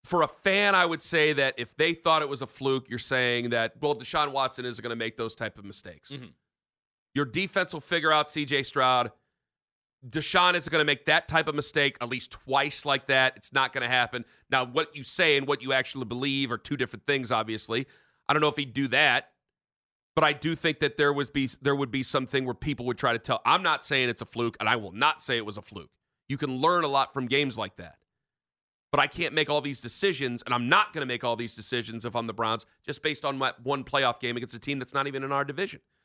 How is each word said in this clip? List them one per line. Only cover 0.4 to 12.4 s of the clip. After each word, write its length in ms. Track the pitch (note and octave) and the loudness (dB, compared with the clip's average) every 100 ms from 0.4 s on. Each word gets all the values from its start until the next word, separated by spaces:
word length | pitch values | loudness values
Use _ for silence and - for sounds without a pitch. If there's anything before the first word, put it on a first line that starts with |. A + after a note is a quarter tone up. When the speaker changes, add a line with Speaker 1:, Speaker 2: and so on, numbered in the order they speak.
| G3 G3 G3+ | 2 4 4
Speaker 1:
I 120 | F#3+ F3 | 4 4
would 160 | D#3+ | 0
say 300 | - E3 D3+ | 0 2 4
that 200 | C#3+ C3+ B2 | 4 0 0
if 180 | A#2 - | -10 0
they 180 | E3 | 0
thought 280 | E3+ E3+ D#3+ | 2 2 2
it 60 | D3 | 0
was 140 | C3+ | -6
a 40 | C3 | -8
fluke, 420 | - C3+ C3 B2+ | -4 0 0 -2
you're 100 | A#2+ | -8
saying 520 | - C3 B2 A#2+ A#2+ | 0 2 2 2 0
that, 240 | A#2 A2+ - | 0 0 -2
well, 140 | D3 | -2
Deshaun 380 | D3 C#3+ E3 D3 | -2 -2 0 0
Watson 320 | C3+ C3 - | 0 -2 -2
isn't 180 | B2 A2+ | -8 -8
gonna 140 | A#2 A#2 | -8 -4
make 200 | A2+ A2+ | -6 -4
those 180 | A2+ | -8
type 240 | - A2 G#2+ | -6 -10 -10
of 60 | |
mistakes. 480 | G2+ - F#2+ D2+ - | -16 -14 -16 -18 -16
Speaker 2:
Mm-hmm. 140 | C#3 A2+ _ _ _ _ _ _ _ _ | -16 -16 _ _ _ _ _ _ _ _
Speaker 1:
Your 100 | C#3+ C3+ | -4 -2
defense 460 | C3 G3 G3 F3+ | -2 -2 -2 -2
will 80 | D#3+ | -4
figure 320 | - E3+ D#3 | -2 0 4
out 180 | D3+ D3 | 4 2
C 140 | D#3 | -4
J 180 | C#3+ C#3 | -2 -2
Stroud. 500 | C3+ C#3+ B2+ B2+ A#2 _ _ _ _ _ _ _ _ _ B2+ | 0 2 4 4 2 _ _ _ _ _ _ _ _ _ -8
Deshaun 460 | D#3 D3 F#3 F3+ | -4 2 4 4
isn't 160 | F3 D3+ | 4 0
gonna 120 | D#3 | 2
make 200 | D3+ C#3+ - | 2 0 2
that 220 | D#3+ - | 2 2
type 200 | E3 D#3 | 0 0
of 60 | |
mistake, 420 | D3 C#3 D3+ C#3+ - | -4 -2 0 0 -2
at 80 | A#2+ | -8
least 220 | B2+ - | -6 -8
twice 560 | - | -12